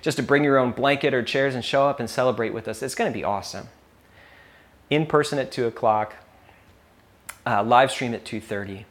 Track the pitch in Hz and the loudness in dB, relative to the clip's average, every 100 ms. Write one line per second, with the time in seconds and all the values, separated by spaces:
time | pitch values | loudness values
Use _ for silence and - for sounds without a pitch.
0 | 156 139 123 143 147 135 127 117 135 139 | -4 -2 2 2 4 4 2 0 0 2
1 | 143 131 113 139 135 127 - 139 139 139 | 0 0 0 0 0 -2 0 2 2 0
2 | 117 - 127 113 110 107 113 107 135 - | -4 0 0 0 -4 -6 -8 -8 -8 -4
3 | 220 110 76 101 - 98 - - _ _ | -4 -2 -4 -4 -6 -12 -14 -20 _ _
4 | _ - - - - - _ _ _ 147 | _ -20 -20 -20 -20 -20 _ _ _ 0
5 | 156 151 147 143 120 - 117 - 113 107 | 2 2 2 -2 -4 -2 -4 0 0 2
6 | 107 - - _ - _ _ _ _ _ | -2 -10 -20 _ -20 _ _ _ _ _
7 | _ _ - - - 107 107 123 135 - | _ _ -20 -10 -2 0 6 6 6 2
8 | 123 113 - 110 - 101 101 98 - | -4 -6 -8 -10 -8 -8 -8 -12 -16